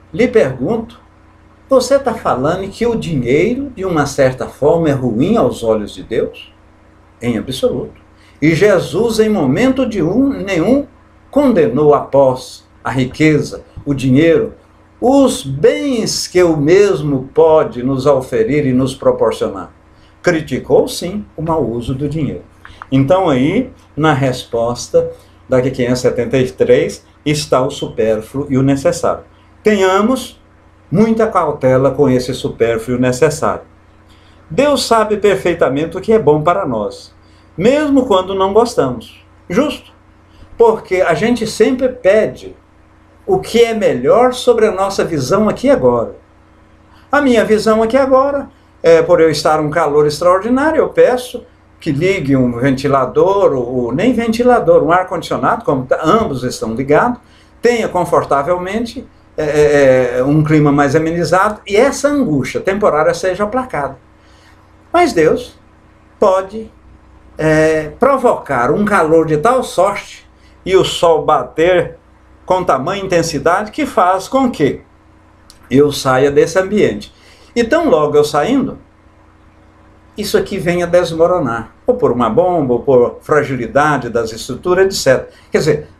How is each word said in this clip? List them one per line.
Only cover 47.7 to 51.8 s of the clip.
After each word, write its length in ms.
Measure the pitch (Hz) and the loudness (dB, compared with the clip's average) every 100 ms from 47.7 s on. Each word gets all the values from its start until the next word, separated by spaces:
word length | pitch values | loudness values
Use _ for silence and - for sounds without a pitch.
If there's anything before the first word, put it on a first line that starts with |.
| 220 | 0
aqui 140 | 226 262 | 2 0
agora 520 | 269 262 277 285 - _ _ _ | 2 2 2 -2 -8 _ _ _
é, 200 | 165 165 | 2 4
por 180 | 165 170 | 4 4
eu 100 | 160 | 4
estar 300 | 151 170 156 | 2 0 0
um 100 | 151 | 0
calor 360 | 160 156 147 151 | -2 0 2 0
extraordinário, 720 | 147 175 190 220 254 311 311 | 2 2 2 2 0 0 0
eu 100 | 190 | 0
peço 560 | - 180 247 - 165 - _ _ | 2 2 2 -6 -14 -16 _ _
que 140 | _ | _